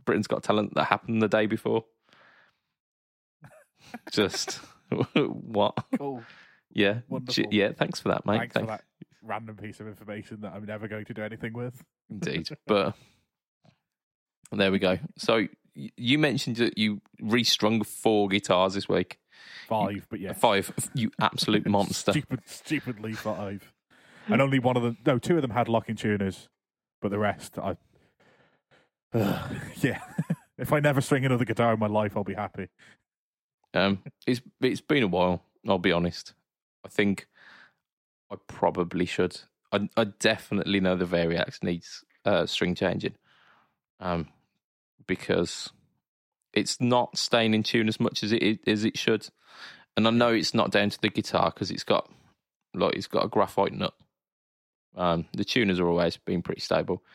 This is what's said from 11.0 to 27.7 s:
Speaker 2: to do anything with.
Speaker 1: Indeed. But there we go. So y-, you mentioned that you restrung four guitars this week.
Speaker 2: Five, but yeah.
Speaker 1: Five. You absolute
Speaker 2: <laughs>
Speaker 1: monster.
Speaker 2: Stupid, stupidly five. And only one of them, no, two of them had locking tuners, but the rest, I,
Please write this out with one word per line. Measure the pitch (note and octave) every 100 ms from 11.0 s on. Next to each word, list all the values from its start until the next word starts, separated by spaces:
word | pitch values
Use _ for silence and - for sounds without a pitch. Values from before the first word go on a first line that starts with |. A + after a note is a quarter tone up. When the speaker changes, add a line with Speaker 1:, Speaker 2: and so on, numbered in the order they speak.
| G#2+
Speaker 2:
to |
do | A2
anything | G#2+ A2+ A#2
with. | A#2 B2 - - _ -
Speaker 1:
Indeed. | G2+ - E2 - D3+ -
But | G2+ - - _ _ _ _ _ _ _ _ _ _ _ _ _ _ -
there | G2+ G2
we | G2
go. | F#2 F#2 C#3 -
So | - A2+ G2 - _ -
y-, | - -
you | A#2+ D3+
mentioned | D3+ A#2+ - A2+
that | A#2+ G#2
you | G#2+ G2+ - -
restrung | A2 A#2+ A2+ - G#2+ A2+
four | G#2 - A2+ G#2+ G2+
guitars | G2 - F#2 F#2+
this | G2 -
week. | F2+ F#2 - _ - - - -
Speaker 2:
Five, | A2 G2+ G2+ -
but | G#2+
yeah. | F#2
Speaker 1:
Five. | F2 A#2+ G2+ - - -
You | C3+ A2 -
absolute | A2 - - G#2+ -
Speaker 2:
<laughs> |
Speaker 1:
monster. | G2+ F#2 - -
Speaker 2:
Stupid, | D3 - - -
stupidly | - - D3+ B2+ G#2 A2
five. | G#2+ G#2+ G2+ G2+ G2+ - _ _ _ _ - -
And | E3+
only | C#3 C3+
one | B2 B2+
of |
them, | A#2+ A#2 D#3
no, | B2
two | - E3+
of |
them | C3
had | A#2+ A#2
locking | A2+ A2+ G#2+
tuners, | A2 G#2 G2 - - _ _ _ _ _
but | G2+
the | G2+
rest, | G#2 F#2+ - -
I, | F#2+